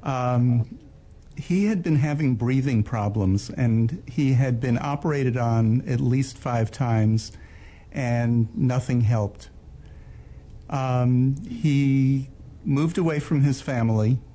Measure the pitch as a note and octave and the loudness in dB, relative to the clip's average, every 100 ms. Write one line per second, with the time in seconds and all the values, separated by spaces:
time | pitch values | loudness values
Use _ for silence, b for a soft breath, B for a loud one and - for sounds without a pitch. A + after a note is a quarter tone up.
0 | - C3 B2 B2 B2 A#2+ A2+ - - - | -4 -2 0 2 4 2 0 -8 -20 -20
1 | - - - - - F3+ G#3 G#3+ E3+ D3+ | -20 -20 -20 -14 -2 2 2 0 2 2
2 | D3+ D3 C#3+ B2 A#2 C3 C3+ A#2 G#2 A#2 | 2 0 0 0 0 0 2 0 0 -2
3 | G#2 G#2+ F#2+ G2 - - B2 A2+ A2+ D#3+ | -2 0 2 0 -2 -2 2 2 2 -2
4 | - - C#3 C3 C3+ A#2+ B2+ A#2+ C#3+ C#3+ | -8 0 2 4 2 0 0 -2 -2 -4
5 | E3 C#3+ B2+ A#2+ A#2 A2+ A2 A#2 - B2 | -2 0 0 0 0 2 2 2 0 -2
6 | C3 B2+ C3 - - A#2+ A2 - B2 A#2 | 0 0 -2 -6 -4 -2 -2 -2 0 2
7 | G#2+ A2 - B B B B B B - | 2 2 -2 B B B B B B -6
8 | B2+ A#2+ A#2+ A#2+ A2 - C3+ B2+ C3 B2 | -2 0 2 0 0 0 0 0 0 0
9 | A2 A2+ G2+ - - - - - B B | 2 2 0 -6 -20 -20 -20 -20 B B
10 | B B B B B - - C#3 C3 B2+ | B B B B B -20 -8 -4 -2 2
11 | B2 B2+ C3 C#3 - A#2+ D#3 C#3 C#3 C3+ | 2 4 2 0 -6 -2 0 2 4 4
12 | C3+ C3+ C3 - - - - C#3 D#3+ E3+ | 4 2 -2 -14 -20 -12 -2 0 0 0
13 | E3 D3+ D3+ D3+ C#3 C3 - B2+ A2+ A2 | 0 0 0 2 2 0 -2 -2 2 2
14 | G#2+ B2+ - | 2 0 -2